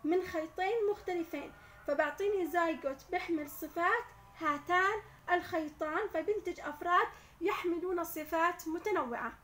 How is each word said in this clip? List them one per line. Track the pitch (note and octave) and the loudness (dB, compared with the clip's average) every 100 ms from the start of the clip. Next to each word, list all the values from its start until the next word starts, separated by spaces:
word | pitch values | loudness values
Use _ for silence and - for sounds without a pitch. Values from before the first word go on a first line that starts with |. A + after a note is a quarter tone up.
من | D4+ F#4 | 4 2
خيطين | F4+ E4+ D#4+ - F#4+ A#4 G#4 | 2 -4 -4 -2 0 2 2
مختلفين، | G#4 - F4 E4 C#4+ - - - - - | 0 -2 -4 -4 -8 -10 -16 -20 -10 -2
فبعطيني | C#4+ D4+ D4 G4+ G4+ D#4+ | 2 0 2 0 2 2
زايجوت | F4 E4 C#4+ C#4 C4+ - | 2 2 0 -4 -6 -4
بيحمل | F4 F4+ D#4+ D4 | -4 0 -2 -2
صفات | - D#4 - F4+ A#4 - - - - | -8 -6 0 2 2 -2 -16 -20 -4
هاتان | D#4+ C#4+ D#4+ F4+ F#4+ G#4+ - - - | -2 -2 2 4 4 0 -6 -14 0
الخيطان، | F4 E4+ E4 D4+ - D#4 E4 G#4+ | 0 2 -2 -2 -4 -2 0 0
فبنتج | D#4+ D#4+ G#4+ F4+ E4+ | 0 0 0 -2 -6
أفراد | D4 D4 F4 F4+ G#4+ - - - | -8 -4 4 6 4 -2 -20 -2
يحملون | F4 - F4+ E4+ F4+ F4 | 0 0 0 -2 0 -2
صفات | E4 D#4 D4+ E4 E4+ F4 D#4+ | -2 -6 -2 2 2 0 -4
متنوعة. | E4 G#4+ F4+ B3+ A#3+ A3+ - | -4 0 0 0 -4 -6 -8